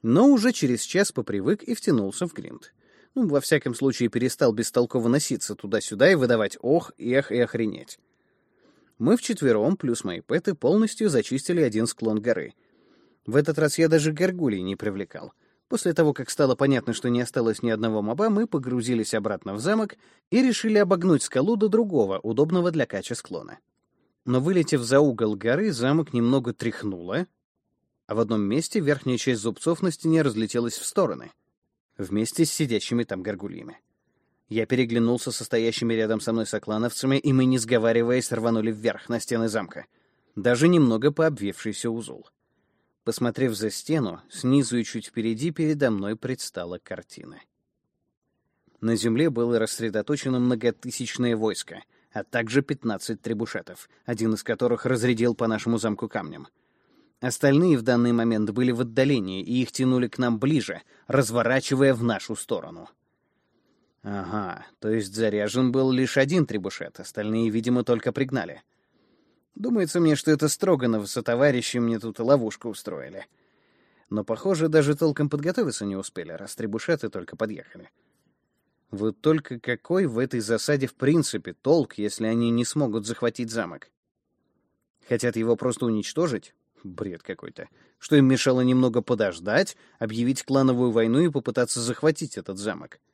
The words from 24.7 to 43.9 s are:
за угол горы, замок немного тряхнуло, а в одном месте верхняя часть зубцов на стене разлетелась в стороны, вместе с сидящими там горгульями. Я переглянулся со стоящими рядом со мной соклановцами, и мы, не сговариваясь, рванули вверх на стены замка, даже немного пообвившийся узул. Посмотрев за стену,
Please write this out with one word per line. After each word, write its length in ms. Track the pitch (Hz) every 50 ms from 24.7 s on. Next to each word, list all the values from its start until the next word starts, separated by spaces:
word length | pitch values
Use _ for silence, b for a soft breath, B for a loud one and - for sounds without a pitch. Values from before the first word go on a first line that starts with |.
| - 135 120
за 160 | 113 131 139
угол 360 | 151 143 120 107 117 107 107
горы, 360 | 98 98 113 123 160 214 220
замок 420 | 156 113 120 131 147 165 156 - -
немного 400 | 120 117 120 131 139 123 120 117
тряхнуло, 720 | _ - 117 - - - 107 95 87 85 87 113 147 185 - _ _ _ _ _ _ _ _ _ _ _ _ _ _ _
а 80 | - 107
в 60 | 110
одном 220 | 113 104 113 107
месте 400 | 101 98 107 143 170 - - 220
верхняя 360 | 165 139 147 139 - 131 127
часть 240 | 117 - 139 123 110
зубцов 400 | 101 117 101 - - 160 170 -
на 80 | 190 185
стене 320 | 160 - - 165 160 160
разлетелась 560 | 151 139 107 107 110 104 - 120 120 117 -
в 80 | - -
стороны, 460 | - - - 185 127 87 65 58 - _ _ _ _ _ _ _ _ _ _ _ _ _
вместе 480 | _ 101 90 101 104 113 117 - - 165
с 60 | 151
сидящими 520 | - - 160 131 117 101 - - 120 120 117
там 200 | - 101 92 92
горгульями. 560 | 104 104 95 101 98 90 85 - - - - _ _ _ _ _ _ _ _ _ _ _ _ _ _
Я 180 | 107 113 110
переглянулся 640 | - 131 123 131 113 117 120 117 117 123 123 - 131
со 120 | 117 - 110
стоящими 520 | - - 117 113 117 113 - 120 117 113
рядом 260 | 113 110 107 113 110
со 120 | - - 113
мной 120 | 113 110
соклановцами, 720 | - - 107 - - 107 110 113 120 - - - 135 135
и 180 | 139 - 147 131
мы, 120 | 131 131
не 120 | 127 131
сговариваясь, 720 | 127 110 113 123 117 110 117 113 117 117 117 123 127 120 -
рванули 400 | 120 113 110 117 113 113 107 113
вверх 380 | 110 104 107 117 101 - - -
на 100 | 120 113
стены 300 | - - 120 113 113 113
замка, 380 | 104 113 98 82 - - - _ _ _ _ _ _ _ _ _ _
даже 320 | 107 98 120 123 120 151
немного 440 | 170 180 170 147 120 113 110 110 147
пообвившийся 800 | 147 - 160 160 147 - 101 101 95 - - 110 101 - - 117
узул. 380 | 113 117 110 - - - - _ _ _ _ _ _ _ _ _ _ _ _ _ _ _ _
Посмотрев 500 | - 113 - 120 120 113 - 131 127 110
за 160 | 98 107 107
стену, 520 | - - - -